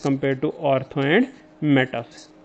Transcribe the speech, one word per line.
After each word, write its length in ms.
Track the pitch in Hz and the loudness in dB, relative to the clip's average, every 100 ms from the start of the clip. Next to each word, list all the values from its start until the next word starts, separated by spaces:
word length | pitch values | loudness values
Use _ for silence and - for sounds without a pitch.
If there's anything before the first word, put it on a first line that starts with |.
compare 340 | 143 135 135 131 | -2 0 -2 -2
to 80 | 151 - 147 | -4 -4 0
ortho 320 | 131 131 147 | 0 -2 -4
and 220 | 139 190 262 - - - 151 135 | 2 2 2 -6 -20 -6 2 2
meta 260 | 131 120 - | 2 -4 -10
से, 180 | - - - | -18 -20 -20